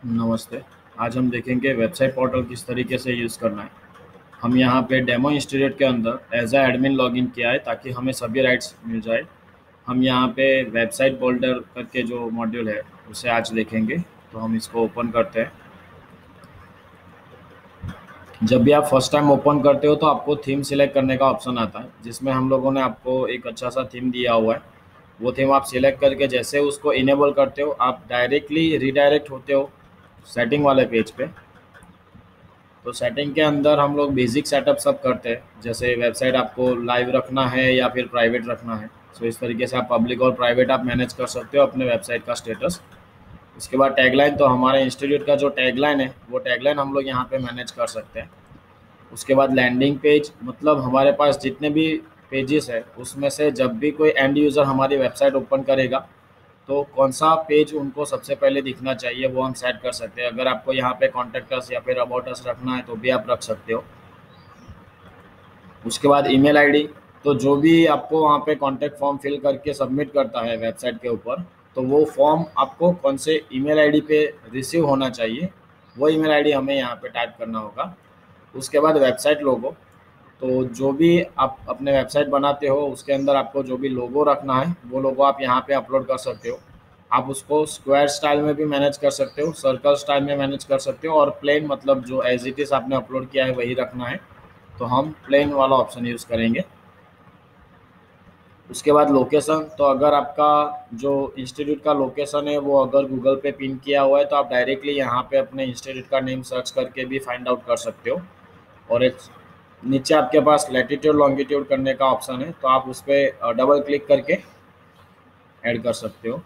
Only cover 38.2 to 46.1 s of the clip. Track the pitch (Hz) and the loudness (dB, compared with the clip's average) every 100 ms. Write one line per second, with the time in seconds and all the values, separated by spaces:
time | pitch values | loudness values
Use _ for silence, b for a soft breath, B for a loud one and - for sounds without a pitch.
38.2 | 113 120 117 117 117 110 110 - - - | 2 0 -4 -8 -8 -10 -10 -18 -20 -8
39.2 | 117 113 120 117 123 127 120 117 120 123 | -6 -6 -6 -4 -2 -2 0 0 0 2
40.2 | 127 123 120 120 127 131 123 120 123 - | 2 2 0 2 2 2 0 -2 -4 -4
41.2 | 123 123 117 143 135 131 127 117 113 117 | -6 -6 -2 2 2 2 -2 -2 -2 -8
42.2 | 117 120 113 104 139 180 - - - _ | -4 -8 -6 -4 -4 -6 -14 -20 -20 _
43.2 | - - - - - 131 135 131 127 131 | -20 -20 -20 -18 -6 2 2 4 4 4
44.2 | 147 143 139 127 127 135 131 - 139 143 | 2 4 2 4 4 2 0 -2 -2 -2
45.2 | 143 139 139 131 127 123 147 143 131 | 0 0 0 0 -2 0 0 0 -2